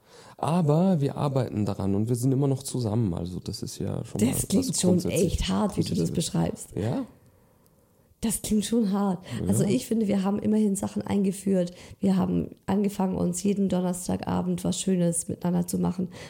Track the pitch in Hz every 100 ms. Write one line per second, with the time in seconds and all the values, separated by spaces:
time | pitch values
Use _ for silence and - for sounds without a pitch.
0 | _ - - - 139 175 147 151 190 170
1 | 139 - 147 131 113 104 101 101 95 98
2 | 110 120 131 131 143 135 - 127 113 110
3 | 104 87 87 87 - 104 - - 98 92
4 | - - 233 - - 208 262 - 180 180
5 | 175 - 180 - 185 190 208 - 170 175
6 | 170 - 165 165 165 - - - 117 269
7 | 247 - - _ _ _ _ _ _ _
8 | _ _ 233 190 - 214 196 233 202 196
9 | 202 180 - 113 170 196 208 247 - 226
10 | 202 202 190 208 208 214 214 196 208 208
11 | - 202 196 185 190 185 175 - - -
12 | 196 190 185 175 - - - 190 202 202
13 | 190 180 180 175 202 202 190 180 180 180
14 | - 190 - 180 180 175 175 - - 185
15 | 170 165 - - 175 175 175 180 175 180
16 | 185 -